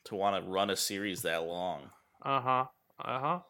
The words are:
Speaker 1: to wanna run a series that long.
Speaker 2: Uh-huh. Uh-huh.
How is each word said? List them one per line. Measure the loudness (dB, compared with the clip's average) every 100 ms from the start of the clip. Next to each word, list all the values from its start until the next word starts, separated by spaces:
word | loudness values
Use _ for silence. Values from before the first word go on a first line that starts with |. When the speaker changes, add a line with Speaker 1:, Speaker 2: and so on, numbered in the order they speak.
| -8
Speaker 1:
to | 0
wanna | 2 2
run | 0 2 2
a | 2
series | 0 -2 -2 -2
that | 0 0
long. | 0 -2 -2 -4 -8 -20 _ -10
Speaker 2:
Uh-huh. | 0 0 2 2 0 _ _ -10
Uh-huh. | -6 -2 -2 -2 -6